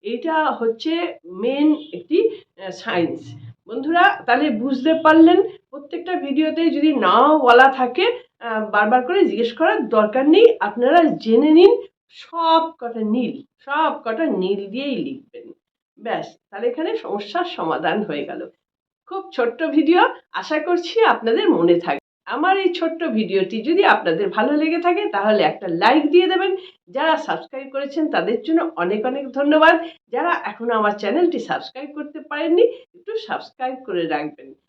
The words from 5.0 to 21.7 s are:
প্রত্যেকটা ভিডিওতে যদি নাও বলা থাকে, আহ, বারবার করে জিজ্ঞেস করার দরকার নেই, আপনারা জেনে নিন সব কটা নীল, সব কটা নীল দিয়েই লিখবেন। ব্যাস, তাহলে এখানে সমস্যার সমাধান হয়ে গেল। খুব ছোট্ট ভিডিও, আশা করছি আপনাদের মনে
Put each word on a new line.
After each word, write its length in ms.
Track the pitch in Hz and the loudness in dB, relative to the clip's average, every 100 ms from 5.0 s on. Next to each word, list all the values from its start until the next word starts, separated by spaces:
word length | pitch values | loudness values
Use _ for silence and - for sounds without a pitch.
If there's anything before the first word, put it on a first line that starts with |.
| 320 320 330 359 - - _ | 4 8 8 6 2 -4 _
প্রত্যেকটা 420 | 285 285 339 349 359 | -20 -12 -12 -6 -6
ভিডিওতে 540 | 277 269 311 320 330 | -4 -2 0 0 -2
যদি 260 | 285 302 269 | 2 0 2
নাও 420 | 190 208 277 311 | 2 4 4 4
বলা 340 | 254 240 269 262 | 6 8 6 4
থাকে, 440 | 254 247 440 480 - _ | -4 0 -2 -2 -12 _
আহ, 300 | 233 220 214 | -8 -6 -2
বারবার 320 | 208 208 254 | 0 2 2
করে 220 | 254 370 | 2 2
জিজ্ঞেস 280 | 302 202 233 | 2 0 -4
করার 360 | - 330 440 220 | 0 0 0 0
দরকার 400 | 220 214 254 285 | 2 2 0 4
নেই, 280 | 349 453 - | 8 8 6
আপনারা 440 | 208 220 247 339 | -4 -2 2 4
জেনে 460 | 311 196 214 226 302 | 4 0 2 2 6
নিন 320 | 311 392 480 - _ _ | 8 8 6 -2 _ _
সব 640 | - - 330 330 320 320 - | -20 -12 -4 2 2 0 -8
কটা 220 | 233 233 | -10 -6
নীল, 420 | 214 233 247 - - _ | -2 -2 -2 -8 -18 _
সব 440 | - 285 311 - | -8 -2 -2 -4
কটা 220 | 233 226 320 | -8 -4 -4
নীল 440 | 190 185 202 - | -2 -4 -4 -6
দিয়েই 260 | 226 285 226 | -8 -6 -6
লিখবেন। 560 | 139 131 _ - - - _ _ _ _ | -8 -12 _ -20 -20 -20 _ _ _ _
ব্যাস, 380 | 220 180 156 _ _ | -8 -8 -8 _ _
তাহলে 180 | 202 240 | -6 -6
এখানে 280 | 240 339 466 | -4 -6 -6
সমস্যার 480 | - 202 208 349 | -6 -10 -6 -6
সমাধান 580 | 349 - 165 139 165 214 | -6 -6 -6 -4 -2 -4
হয়ে 220 | 202 147 | -4 -8
গেল। 260 | 143 131 - _ _ _ _ _ _ | -10 -12 -14 _ _ _ _ _ _
খুব 240 | 392 381 | -14 -12
ছোট্ট 300 | - 233 233 | -4 -4 -2
ভিডিও, 380 | 320 285 285 359 480 - _ | -2 0 4 4 4 0 _
আশা 260 | - - 311 | -12 -6 -6
করছি 420 | 302 349 349 453 | -2 -2 -2 2
আপনাদের 460 | 427 - 226 233 415 | 2 2 0 0 2
মনে 300 | 170 170 | 2 2